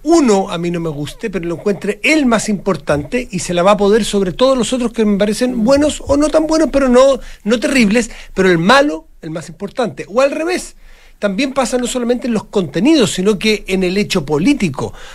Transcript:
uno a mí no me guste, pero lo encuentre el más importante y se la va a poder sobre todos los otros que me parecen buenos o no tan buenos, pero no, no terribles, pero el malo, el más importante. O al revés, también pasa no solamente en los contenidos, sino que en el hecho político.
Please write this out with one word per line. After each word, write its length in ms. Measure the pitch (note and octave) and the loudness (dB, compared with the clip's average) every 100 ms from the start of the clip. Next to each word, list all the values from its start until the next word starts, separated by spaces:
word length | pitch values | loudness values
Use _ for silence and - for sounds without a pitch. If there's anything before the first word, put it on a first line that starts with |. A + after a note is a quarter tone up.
uno 460 | D4 E4+ C4 G3 F#3+ | 2 4 4 2 0
a 80 | E3+ | -4
mí 100 | F3 | -4
no 100 | F3 | -4
me 100 | E3 | -6
guste, 420 | C#3+ D3 - A3+ | -6 -10 -8 -8
pero 140 | F#3+ E3+ | -6 -6
lo 80 | E3 | -4
encuentre 440 | G#3 E3+ G3 G3+ | -4 -4 -4 -4
el 240 | B3 D#4 B3+ | 0 2 2
más 200 | A3+ - | 0 0
importante 760 | F#3+ G3 E3+ - D3 C#3+ D3 C#3+ | -4 -2 -4 -2 -2 -2 -6 -6
y 80 | F3+ | -8
se 160 | - F3 | -4 0
la 80 | |
va 80 | F#3 | 2
a 60 | G3+ | 4
poder 280 | G3+ A3 G3+ | 4 2 2
sobre 260 | G3+ F#3+ | -2 -2
todos 240 | C3+ C4 C4 | 0 2 2
los 160 | G#3+ | 0
otros 220 | B3+ A#3 | -2 -2
que 120 | A3+ G#3+ | -2 0
me 120 | G3+ | 2
parecen 460 | G#3 G#3 B3+ B3 A3 | 0 0 -2 0 2
buenos 360 | C#4 D4 D4 - | 4 2 -2 -2
o 120 | C#4+ | 0
no 120 | D4+ | 2
tan 160 | D#4 D#4 | 2 2
buenos, 240 | D#4+ D4+ | 0 2
pero 160 | C#4 C4 | 2 4
no, 320 | B3 C4+ C4 - - | 6 4 2 -4 -8
no 160 | G3+ A#3 | -2 -2
terribles, 520 | D4 C#4 G#3+ A#3 - - - - | 0 2 2 2 -2 -8 -10 0
pero 140 | F#3+ | 2
el 80 | E3+ | 2
malo, 480 | F3 C4+ D4 D#4+ - - | 4 4 4 -2 -12 -16
el 80 | E3 | -12
más 180 | D#3+ D#3 | -10 -12
importante. 560 | D#3+ G3+ - A3+ C#3 A#3 | -12 -10 -4 -4 -4 -4
O 140 | G#3+ | 0
al 80 | C#4 | 0
revés, 460 | D4+ D#4+ E4+ - - - - - - | 0 -4 -4 -6 -18 -20 -20 -20 -6
también 360 | G#3 G3 C#4 | -4 -2 -2
pasa 240 | C4+ B3+ B3+ | 0 -2 -2
no 100 | A#3+ | -2
solamente 400 | B3+ A#3 B3 B3 | -2 -2 -2 0
en 60 | |
los 100 | G#3+ | -4
contenidos, 680 | - A3 E3 E3 A#3+ D#4+ F#3+ | -2 -2 -2 0 4 4 2
sino 260 | - F#3+ G3 | 0 0 0
que 240 | G#3+ G#3 - | 0 -2 -2
en 160 | F#3+ | -2
el 140 | F3+ G3 | 0 0
hecho 280 | D#3 F3+ C#3+ | 0 -2 0
político. 640 | D3 G#3 C#4+ F3 B2 A2 - - | 0 2 2 -2 -4 -8 -10 -18